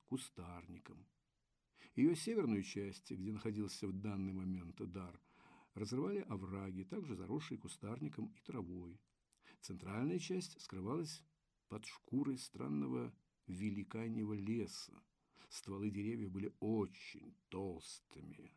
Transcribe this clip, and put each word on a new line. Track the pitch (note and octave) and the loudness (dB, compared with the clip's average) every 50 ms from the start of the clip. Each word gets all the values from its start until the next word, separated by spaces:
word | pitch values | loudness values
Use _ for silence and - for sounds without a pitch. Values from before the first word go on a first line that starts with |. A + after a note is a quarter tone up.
| _ | _
кустарником. | - - B2+ - - - - F2 F2 F2 F2 F2 F2 F2 - - - - - - - _ _ _ _ _ _ _ _ _ _ _ _ _ - - - - | -2 -2 0 0 -4 -8 -8 -8 -8 -8 -8 -8 -10 -12 -12 -12 -14 -14 -16 -16 -20 _ _ _ _ _ _ _ _ _ _ _ _ _ -20 -20 -4 4
Ее | - C3 E3 F3 | 6 8 8 8
северную | D#3+ - A3 A#3 A3 E3+ B2 G#2+ G2 | 6 4 4 4 6 6 6 6 4
часть, | F#2+ - - G2+ G2+ G2 F#2+ - - - | 4 2 0 -2 -2 -2 -4 -8 -8 -6
где | G#2+ F#2+ F#2 G#2 | -4 -2 -2 -2
находился | G#2+ G#2+ A2 A2+ G#2 G#2+ G#2 G2 - - - G2 | -2 0 0 0 0 0 0 0 -2 -2 -2 -2
в | |
данный | F#2+ F#2+ G2 G#2+ G2+ G2 F#2+ F#2+ F#2+ | 0 0 0 0 0 2 0 0 0
момент | F#2+ F#2 F#2 F#2 F#2 F2 E2+ - - G#2+ F2+ | 0 0 0 0 -2 -2 -6 -6 -6 -6 -4
дар, | F2 F#2+ F#2 F2 E2+ - - _ - - - - - - - - _ | -4 -4 -6 -6 -8 -12 -18 _ -20 -20 -20 -20 -20 -20 -20 -12 _
разрывали | G2+ G#2+ G#2 A#2 C3 D#3+ F#3+ G3+ G3+ | -4 -2 2 2 2 4 4 2 2
овраги, | - - A2 F#2+ F#2+ F#2 F#2+ G2 G2 F#2+ F#2 F#2+ F#2+ | 0 0 -2 -2 -2 -2 -2 -2 -2 -2 -2 -4 -4
также | F#2 F3+ G#3+ F3+ D3 G#2 | -2 -2 -2 -2 -2 -2
заросшие | F2+ F#2 F2+ A#2+ D#3 D3+ - C3+ - | -4 -2 0 0 0 0 -2 -4 -6
кустарником | - - - - - G2+ A#2 C3 D3+ D3 - - A2 - | -6 -8 -8 -6 -4 -4 -2 -2 -2 -2 0 -2 -2 -2
и | - - | -4 -8
травой. | - - - A#2+ F#2 E2+ F2+ F2+ F2 F2 F2+ - _ _ _ _ _ _ _ _ - - - - | -8 -4 -4 -2 -2 -2 -4 -4 -6 -6 -10 -12 _ _ _ _ _ _ _ _ -20 -20 -18 -12
Центральная | - - F#2+ F2 - F#2+ G2 A2 B2+ D#3 F3+ F3+ | -8 -8 -6 -6 -4 -2 0 2 4 4 4 2
часть | D#3 - F#3 F#3 F3+ - - - | 2 0 0 0 -2 -2 -6 -12
скрывалась | - - - F#2+ F#2 G#2 C3+ E3+ E3 D3+ - - - _ _ _ _ _ _ _ _ - | -10 -8 -6 -2 0 0 0 0 0 -2 -4 -8 -10 _ _ _ _ _ _ _ _ -8
под | A2+ G#2+ - | -6 -6 -6
шкурой | - - - - - - C3+ C#3+ C#3 C3 B2+ | -8 -12 -14 -6 2 4 4 4 4 2 0
странного | - - - - B2+ C#3 D3 C#3+ C#3 C3 B2+ B2 A#2+ A#2+ - - _ _ _ _ _ - | -2 -6 -4 -2 0 2 2 2 4 4 2 2 0 0 -4 -8 _ _ _ _ _ -6
великаньего | F2+ F2+ G2+ G#2+ G2 G2+ G2+ - - A2+ A2+ A2+ A2 A2+ G#2+ G#2 G#2+ | -2 0 2 2 2 0 0 -2 -2 -2 0 0 2 2 2 2 2
леса. | G#2 G2 G#2 A2+ A#2 G2+ - - - - - - - - _ _ _ _ _ _ - - - | 2 2 2 4 4 2 2 -2 -6 -8 -10 -12 -18 -20 _ _ _ _ _ _ -20 -18 -12
Стволы | - - - - G2 G2 G#2 G#2+ | -12 -10 -6 -4 -2 2 2 2
деревьев | G2 G2+ G2+ G#2+ A#2 A#2 G#2+ F#2+ | 2 2 2 2 2 0 0 0
были | F#2 G2 G2+ G#2 - - | 0 0 0 0 0 0
очень | - G#2+ A2 A2 G2+ F#2 - - - - - - - - - - _ _ | 2 4 6 6 6 4 0 -6 -12 -12 -12 -12 -12 -14 -16 -18 _ _
толстыми, | - F#2 G2 F#2+ F2 D#2+ - - - - - _ - - - - - - - - - | -4 -2 -2 -2 -2 -4 -6 -10 -12 -12 -14 _ -14 -12 -10 -10 -10 -12 -14 -16 -16